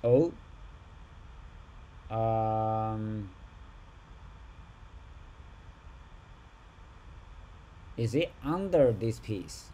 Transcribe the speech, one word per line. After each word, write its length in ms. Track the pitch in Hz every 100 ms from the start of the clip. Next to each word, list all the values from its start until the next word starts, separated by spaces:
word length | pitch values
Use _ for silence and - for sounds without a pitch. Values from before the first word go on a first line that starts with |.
Oh. 280 | 117 127 170 - - - - - - - - - - - - - - - - - -
Um, 1200 | 113 113 113 110 110 110 110 110 110 107 107 98 - - - - - - - - - - - - - - - - - - - - - - - - - - - - - - - - - - - - - - - - - - - - - - -
is 180 | 117
it 180 | 127 - -
under 480 | 139 170 196 175 131
this 280 | 107 113 110
piece? 460 | - 104 - - -